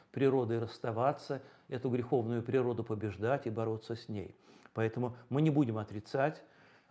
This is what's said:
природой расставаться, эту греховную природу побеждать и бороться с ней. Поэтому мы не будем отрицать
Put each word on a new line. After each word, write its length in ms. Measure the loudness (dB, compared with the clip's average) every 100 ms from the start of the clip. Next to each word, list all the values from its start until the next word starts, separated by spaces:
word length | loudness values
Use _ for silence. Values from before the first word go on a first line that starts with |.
| -10
природой 480 | 2 4 4 2 0
расставаться, 840 | -2 -6 -4 2 2 0 -4 -6 -8 -20 -8
эту 220 | -4 0
греховную 520 | 0 2 0 2 -2
природу 400 | 2 2 2 0
побеждать 640 | -2 -2 -2 -2 0 0 -2
и 40 |
бороться 440 | -2 -2 -2 -4
с 140 | -8 -6
ней. 260 | -8 -8 -14 -20 -20 -10
Поэтому 440 | 0 0 0 -4 -4 -2
мы 140 | 2
не 80 | 4
будем 280 | 4 2 0
отрицать 640 | -4 -10 -6 0 0 -2 -16 -20 -20 -20 _